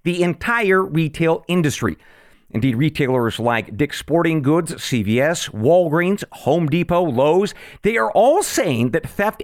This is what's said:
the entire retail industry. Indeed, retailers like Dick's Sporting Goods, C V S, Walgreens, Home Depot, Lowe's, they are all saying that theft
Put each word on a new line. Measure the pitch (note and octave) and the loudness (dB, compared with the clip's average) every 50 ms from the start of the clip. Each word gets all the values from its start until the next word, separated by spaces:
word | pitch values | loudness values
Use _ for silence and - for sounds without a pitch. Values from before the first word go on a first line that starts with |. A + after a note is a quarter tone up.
| - | -4
the | E3+ F3 F3 F3 | -4 -2 0 0
entire | F3 E3 - - - A#3+ A#3 A3+ F#3+ F#3+ F#3+ F#3+ | -2 -2 -4 -4 -2 -2 0 0 2 2 2 0
retail | F#3+ D3 D#3+ E3 D3+ D3 - E3 D#3+ E3 - - - | 0 0 -2 -2 -2 -2 -2 0 0 0 0 -2 -2
industry. | F3 F3+ E3 D3 - - - A2+ - - _ - - - - - _ _ _ _ - | -2 0 0 0 0 -2 -2 -4 -4 -4 _ -20 -20 -20 -20 -20 _ _ _ _ -6
Indeed, | A2+ G#2+ C3+ A#2 | -2 0 0 0
retailers | A2+ D3 D3 - - D3+ B2+ C3 B2+ A#2 A2+ - - | 2 0 0 0 0 -2 0 0 0 0 0 -2 -2
like | A2+ A#2+ A#2+ A2+ G2+ - G#2 | -2 0 0 0 -2 -4 -4
Dick's | G2+ D3 C#3+ - | -4 -4 -2 -4
Sporting | - - - C#3+ E3+ E3+ E3+ D#3+ D#3 C3+ | -8 -6 -2 0 0 2 2 0 0 0
Goods, | C3+ D3+ E3+ E3+ D#3+ E3+ - - | 2 0 0 0 -2 -8 -10 -8
C | - C#3+ A#2+ G#2 | -4 -2 -2 0
V | G2+ A2 A#2+ | 0 0 0
S, | C3+ D#3 F3 - - - | 2 0 0 -2 -6 -10
Walgreens, | - G#2+ G#2+ B2+ E3 F#3 F3+ E3 C#3+ E3+ F3 F3+ G3+ G3+ - - - | -8 -2 2 4 4 4 4 2 0 0 0 0 -2 -2 -4 -10 -14
Home | - - - C#3+ F3 E3+ | -6 -2 0 0 0 0
Depot, | D3 C3 F3 E3+ - F3 F3 F#3 | 0 0 0 0 0 0 0 0
Lowe's, | E3 B2 A#2 C3 D3+ D#3+ F#3 G#3 G3 - - - - - - - | 0 0 2 2 2 4 2 0 0 -4 -10 -20 -20 -12 -4 -2
they | G3+ A#3 | -2 0
are | A3+ A3 G#3+ | 0 0 0
all | - - G#3+ B3+ D4+ G4 G4 | 2 4 4 6 4 4 2
saying | - - E4 B3+ F3+ C3 A2+ A#2 B2+ | 0 -2 -2 0 0 0 0 0 0
that | A2 D#3+ D#3 - | -2 -2 -4 -4
theft | - - G3+ G#3+ G#3+ - | -4 -2 -2 -2 -2 -4